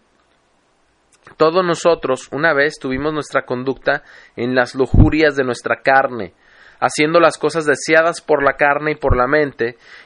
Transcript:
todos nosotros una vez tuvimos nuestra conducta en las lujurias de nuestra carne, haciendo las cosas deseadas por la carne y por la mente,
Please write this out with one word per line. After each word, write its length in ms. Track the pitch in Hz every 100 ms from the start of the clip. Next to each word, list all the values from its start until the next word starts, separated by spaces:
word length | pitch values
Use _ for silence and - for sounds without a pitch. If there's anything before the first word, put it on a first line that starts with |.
| _ _ _ _ _ _ _ _ _ _ _ _ - -
todos 260 | 156 180
nosotros 640 | 180 160 170 165 127 127 -
una 200 | 135 165
vez 260 | 139 151 147
tuvimos 360 | 135 131 151
nuestra 320 | 151 135 139 -
conducta 560 | 127 131 127 - 147 - - - -
en 180 | 120
las 200 | 127 123
lujurias 600 | 131 127 - 156 151 151 139
de 80 |
nuestra 360 | 127 117 120 113
carne, 540 | 135 135 135 120 90 _ _ _ - -
haciendo 380 | 123 - 151 170
las 200 | 160 -
cosas 260 | 147 160
deseadas 560 | 147 131 - 160 165 165
por 240 | - 147
la 120 | 139 -
carne 360 | 147 147 151
y 40 | 147
por 200 | 139 123
la 100 | 127
mente, 520 | 151 143 - 117 - - -